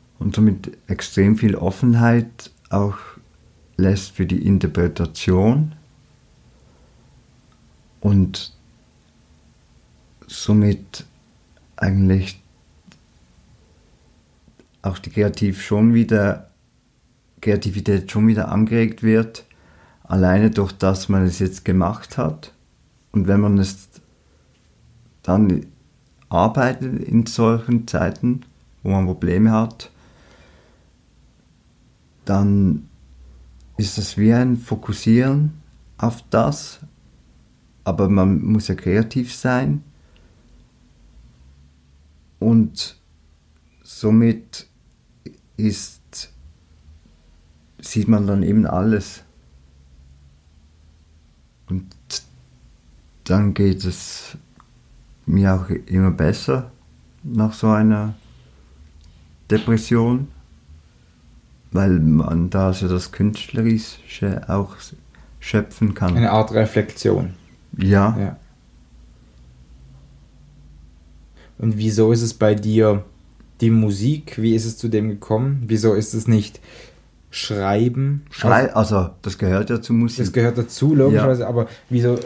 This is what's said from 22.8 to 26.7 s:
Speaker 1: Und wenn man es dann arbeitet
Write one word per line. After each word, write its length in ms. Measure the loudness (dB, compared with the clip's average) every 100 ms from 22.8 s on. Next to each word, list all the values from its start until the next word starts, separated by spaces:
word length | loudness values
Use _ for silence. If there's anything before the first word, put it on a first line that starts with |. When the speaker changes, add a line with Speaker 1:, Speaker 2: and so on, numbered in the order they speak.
| _ _ _
Speaker 1:
Und 140 | -2 2
wenn 140 | 2
man 180 | 4 2
es 300 | 0 -6 -18 -20 _ _ _ _ _ _ _ _ _ _ _ _
dann 440 | 0 2 2 0 -4 -18 _ _ _ _ -4
arbeitet 760 | 0 0 2 -2